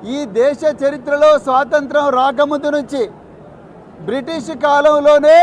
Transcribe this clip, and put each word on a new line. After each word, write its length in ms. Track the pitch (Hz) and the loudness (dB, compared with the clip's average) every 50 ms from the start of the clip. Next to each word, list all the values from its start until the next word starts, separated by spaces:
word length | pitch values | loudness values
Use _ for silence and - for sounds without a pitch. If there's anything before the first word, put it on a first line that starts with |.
| - 202 262 | -10 -10 -8
ఈ 60 | 285 294 226 180 | -8 -8 -6 -2
దేశ 240 | 220 240 285 294 - 330 302 294 - 277 | -2 0 0 -2 -2 -4 -4 -4 -2 -4
చరిత్రలో 440 | 277 285 285 240 294 285 285 302 302 302 277 - | -4 -4 -6 -6 -6 -2 2 2 2 2 2 0
స్వాతంత్రం 580 | 269 254 262 285 233 277 302 285 247 285 294 285 285 269 254 | -2 -2 -2 -2 -2 -4 -4 -4 -2 -4 -2 -2 0 0 0
రాకముందు 500 | 254 277 269 233 294 285 302 285 294 294 294 | 0 -2 0 -2 -2 -2 -2 -4 -4 -4 -4
నుంచి 260 | 294 277 - 277 277 226 185 - - - - - - - - - - - - - - - - - - 160 | -4 -6 -6 -6 -6 -6 -6 -8 -20 -20 -20 -20 -20 -20 -20 -20 -20 -20 -20 -20 -20 -20 -20 -20 -14 -10
బ్రిటిష్ 420 | 160 220 269 254 330 330 320 240 - 320 247 285 | -8 -8 -8 -8 -8 -10 -10 -10 -10 -10 -4 -2
కాలంలోనే 720 | 294 285 285 285 302 302 294 285 294 302 294 285 294 320 339 | 0 0 4 4 2 2 4 4 4 4 4 6 6 6 6